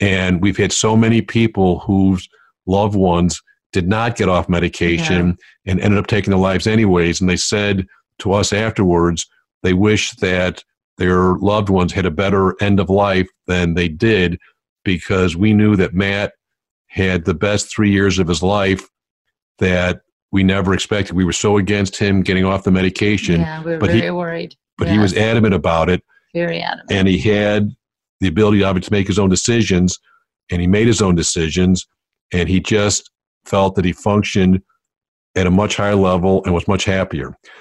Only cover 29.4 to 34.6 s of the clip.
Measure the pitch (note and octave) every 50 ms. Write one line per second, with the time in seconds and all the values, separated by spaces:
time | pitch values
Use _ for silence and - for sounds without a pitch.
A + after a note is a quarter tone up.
29.4 | - - A#2 A#2 G2+ F#2 F#2+ F2+ F2+ F2+ - - _ _ _ _ _ _ _ _
30.4 | _ - - F2 F2 F2+ G2 G#2+ A#2 A#2+ G#2+ G2+ G#2 F#2 F2 E2+ D#2+ - - F2
31.4 | E2 D#2+ D#2 F2+ F#2 F#2 F#2 F#2 - _ _ _ _ _ _ _ _ - - F2+
32.4 | E2+ D#2 F#2 F2+ - - A2 G#2 G#2 G2+ G2+ - - - _ _ _ _ _ _
33.4 | - - G2+ G2 G2 F#2+ F#2+ G2 F2 F2+ E2+ - - G#2+ G2+ G#2+ G2+ - - G2+
34.4 | F#2 F#2 F#2+ F#2+